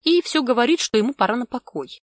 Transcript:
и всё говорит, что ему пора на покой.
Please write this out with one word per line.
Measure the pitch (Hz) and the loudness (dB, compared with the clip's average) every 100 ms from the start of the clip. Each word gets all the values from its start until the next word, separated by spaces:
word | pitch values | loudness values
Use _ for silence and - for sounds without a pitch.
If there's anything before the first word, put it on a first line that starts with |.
и | - 349 | 2 2
всё | - 311 | 2 -2
говорит, | 247 233 240 330 | 0 0 2 0
что | - 220 | 0 0
ему | 220 | 0
пора | 277 190 233 | 0 -2 -2
на | 247 | -4
покой. | - - 156 131 - | -10 -8 -10 -10 -16